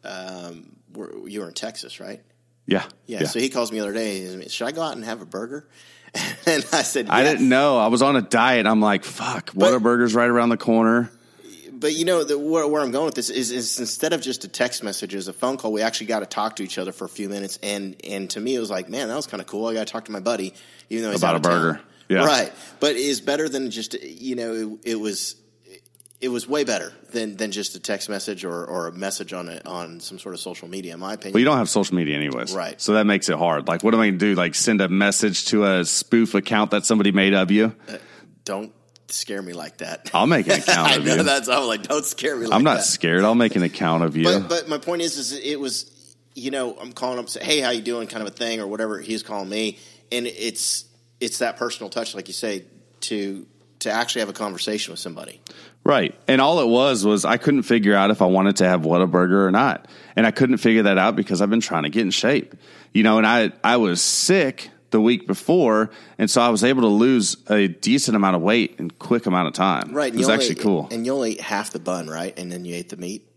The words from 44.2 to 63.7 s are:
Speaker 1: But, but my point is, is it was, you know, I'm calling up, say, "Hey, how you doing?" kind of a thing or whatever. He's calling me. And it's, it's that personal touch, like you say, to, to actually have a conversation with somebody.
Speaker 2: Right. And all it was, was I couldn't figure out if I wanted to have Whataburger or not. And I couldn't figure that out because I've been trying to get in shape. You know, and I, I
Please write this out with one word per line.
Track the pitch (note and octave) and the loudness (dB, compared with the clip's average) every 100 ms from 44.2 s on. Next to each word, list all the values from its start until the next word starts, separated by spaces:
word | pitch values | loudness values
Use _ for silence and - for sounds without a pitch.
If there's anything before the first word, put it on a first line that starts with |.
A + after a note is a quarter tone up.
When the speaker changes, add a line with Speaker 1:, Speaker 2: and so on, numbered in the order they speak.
Speaker 1:
But, | E2 G2+ F#3+ | 2 2 0
but | E3+ D#3+ | -4 -4
my | D3+ | -6
point | E3+ F3 | -4 -4
is, | E3+ C#3+ | -4 -4
is | B2 C#3 | -8 -6
it | A#2+ D3 | -6 -4
was, | C#3 A#2 - _ - _ _ | -4 -6 -10 _ -20 _ _
you | - B2+ | -12 -8
know, | C3+ B2+ - | -4 -6 -8
I'm | A#2+ | -14
calling | - B2+ B2 | -8 -6 -6
up, | A2+ | -8
say, | - | -8
"Hey, | - D3+ | 0 0
how | C3 | 2
you | A#2+ | -2
doing?" | G#2+ A#2+ A2 | -4 -6 -6
kind | A2+ G#2 | -8 -10
of | |
a | - | -6
thing | A#2 A2+ | -6 -4
or | G2+ | -6
whatever. | G#2 A2 G2+ | -4 -4 -6
He's | G#2 A2 | -6 -8
calling | - G#2 F#2 | -6 -10 -6
me. | G#2 A2 G2 - - _ | -4 -4 -6 -20 -20 _
And | A#2+ A#2+ | -6 -6
it's, | E2+ A2+ - - - - _ _ _ | -6 -8 -4 -4 -6 -8 _ _ _
it's | A#2 - | -6 -2
that | A#2+ - | -4 -2
personal | A#2+ - G#2+ | -6 -6 -8
touch, | - A2+ | -8 -8
like | G2+ F#2 | -10 -12
you | |
say, | F#2 A2+ G2 F2+ _ _ _ | -8 -6 -6 -10 _ _ _
to, | - G#2+ G2 G2 - _ _ _ | -6 -4 -4 -8 -14 _ _ _
to | A2+ | -4
actually | G#2+ A#2 B2 | -2 -2 -2
have | G#2+ | -4
a | |
conversation | F#2+ G#2 F2 - G#2+ - | -4 -8 -6 -4 -4 -6
with | E2+ | -10
somebody. | F2+ D#2+ D2+ - - - - _ | -12 -12 -16 -18 -20 -20 -20 _
Speaker 2:
Right. | - C#3+ F2+ - - | 2 2 0 -4 0
And | C3 | 4
all | C3+ E3+ | 4 4
it | B2 | 4
was, | A#2+ C#3 B2 G2+ | 4 4 2 2
was | G#2 | 2
I | E2 A#2+ | 2 2
couldn't | - C#3 | 2 2
figure | A2 A#2 G2+ | 4 2 4
out | G2+ G2 | 4 4
if | G#2+ | 4
I | F#2 | 4
wanted | F#2 G2 G2 | 6 4 4
to | F#2 | 4
have | F2+ | 4
Whataburger | D#2+ F2 F#2 F2+ F2+ G2 F#2+ | 4 2 4 4 4 4 4
or | |
not. | F#2+ C3 F2 - - - - | 4 2 0 -8 -20 -6 2
And | A2+ | 2
I | |
couldn't | - C3 B2 | 4 2 4
figure | A#2+ A2 | 4 4
that | G#2 F#2+ | 4 4
out | G2 G#2+ | 4 2
because | G2+ F#2 | -2 0
I've | G2+ | 2
been | A2+ | 2
trying | - E2+ | 0 -2
to | D2+ | 0
get | F2 | 0
in | G#2 | 0
shape. | - A2 C#3+ - - - - - | 0 2 0 -2 -16 -20 -20 -4
You | G#2 | 2
know, | A2 A2 | 6 6
and | A2 | 6
I, | A#2+ G#2+ - | 4 2 0
I | - | 2